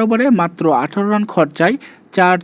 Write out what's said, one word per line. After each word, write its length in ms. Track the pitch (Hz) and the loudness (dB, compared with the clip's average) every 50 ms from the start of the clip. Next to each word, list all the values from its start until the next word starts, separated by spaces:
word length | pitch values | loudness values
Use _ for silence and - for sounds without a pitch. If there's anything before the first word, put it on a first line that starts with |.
| 226 | 2
ওভারে 220 | 220 226 220 247 285 247 180 | 0 0 0 0 0 0 0
মাত্র 240 | 170 170 175 - 175 160 147 180 180 | -2 -4 -4 -2 0 2 2 2 2
আঠারো 240 | - - 208 202 208 | 2 -2 -4 -2 -2
রান 140 | 214 208 208 208 - | -2 -2 -4 -2 0
খরচায় 440 | 185 156 147 - - 165 185 254 285 - - - - _ _ - | 0 0 0 0 0 0 0 0 -4 -8 -16 -20 -20 _ _ -2
চার 200 | 190 180 180 185 180 | 0 2 2 2 0